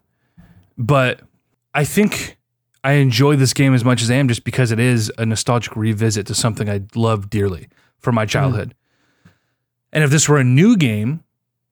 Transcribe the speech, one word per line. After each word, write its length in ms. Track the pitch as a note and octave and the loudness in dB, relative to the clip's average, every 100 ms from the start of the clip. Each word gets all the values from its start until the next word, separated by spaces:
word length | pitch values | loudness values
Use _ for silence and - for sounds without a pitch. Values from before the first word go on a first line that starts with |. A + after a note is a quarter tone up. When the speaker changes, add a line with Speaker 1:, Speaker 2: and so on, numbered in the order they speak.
| _ _ _ - - _ _ - | _ _ _ -20 -20 _ _ -6
Speaker 1:
but 440 | A#2+ C#3 B2 - _ _ _ _ _ | 0 2 0 -4 _ _ _ _ _
I 120 | C#3+ | -4
think 520 | C#3+ G3 G#3 - - - _ _ _ _ | -2 0 0 -2 -12 -16 _ _ _ _
I 120 | C3+ | 0
enjoy 420 | C#3+ C3+ A2+ C#3+ C#3+ | 2 2 2 2 4
this 160 | C3 | 2
game 200 | - C3+ | 2 2
as 100 | B2+ | 2
much 180 | B2 A#2+ | 2 0
as 80 | A2+ | 0
I 40 | |
am 120 | B2+ C3+ | 0 0
just 160 | A#2 | -2
because 280 | - - A#2+ | -4 -2 0
it 80 | A2+ | 0
is 320 | B2+ A#2+ A2 - | 0 0 -2 -4
a 60 | A2+ | -4
nostalgic 500 | G#2+ - A#2+ - A2+ | -2 -2 -2 -4 -4
revisit 500 | A2 G#2 A2+ G#2 G2 | -4 0 -2 -2 -4
to 80 | |
something 340 | G#2 A#2+ G#2 G#2+ | -4 -4 -2 -4
I 140 | G2+ G2 A#2 | -6 -6 -2
love 340 | A2+ G#2+ G2+ | 0 -2 -4
dearly 380 | G#2+ G2+ E2+ - _ _ _ | -2 -2 -4 -14 _ _ _
from 160 | C3 A#2 | -4 -2
my 80 | |
Speaker 2:
Mm-hmm. 60 | G#2+ | 0
Speaker 1:
childhood. 440 | B2+ C3+ A#2 A#2+ - _ _ _ _ _ _ _ _ _ _ _ | 0 0 -2 -6 -14 _ _ _ _ _ _ _ _ _ _ _
And 100 | D3+ | -2
if 80 | D3 | 2
this 180 | D#3 - | 2 4
were 100 | D3 | 2
a 60 | |
new 320 | B2+ C3 G#3 A3 | 4 4 4 4
game 460 | C3 G#2+ A2 D#3+ - _ _ _ _ | 2 0 -4 -6 -12 _ _ _ _